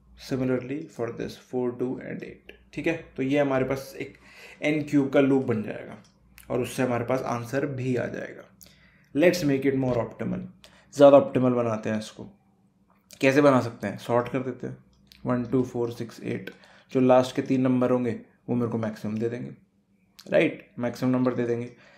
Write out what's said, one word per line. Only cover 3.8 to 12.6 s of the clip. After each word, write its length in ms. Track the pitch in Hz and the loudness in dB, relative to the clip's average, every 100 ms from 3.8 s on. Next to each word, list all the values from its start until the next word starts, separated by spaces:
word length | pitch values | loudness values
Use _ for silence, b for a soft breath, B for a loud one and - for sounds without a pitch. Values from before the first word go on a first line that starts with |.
| - - | -6 -12
एक 160 | - - B B B B | -14 -14 B B B B
एन 200 | 151 151 | -2 -2
क्यूब 280 | 143 143 131 | 2 2 4
का 100 | 147 | 4
loop 240 | 135 135 | 4 4
बन 180 | 127 110 | 2 -2
जाएगा 340 | 104 - - - - _ _ - - | -4 -10 -12 -18 -20 _ _ -20 -6
और 100 | 123 | -4
उससे 220 | 120 - | -4 -2
हमारे 220 | 127 120 | -2 -2
पास 180 | 117 131 | -2 -2
answer 440 | - 120 113 139 147 | -2 -6 -4 -4 -4
भी 280 | 127 127 123 | -4 -2 -2
आ 100 | 110 | -4
जाएगा। 360 | - - - - _ b b b b b | -8 -12 -14 -20 _ b b b b b
Let's 300 | 139 175 - | 2 4 4
make 220 | 147 135 135 | 0 0 0
it 100 | 131 | 0
more 200 | 127 120 | 0 -2
optimal, 440 | 110 - - 120 - - b b b | -4 -6 -6 -6 -10 -18 b b b
ज़्यादा 220 | 143 143 139 | 8 10 10
optimal 360 | 139 131 127 | 6 0 2
बनाते 380 | 120 117 107 110 | 2 0 -2 -4
हैं 80 | 107 | -6
इसको। 280 | - - - - _ _ | -6 -16 -18 -20 _ _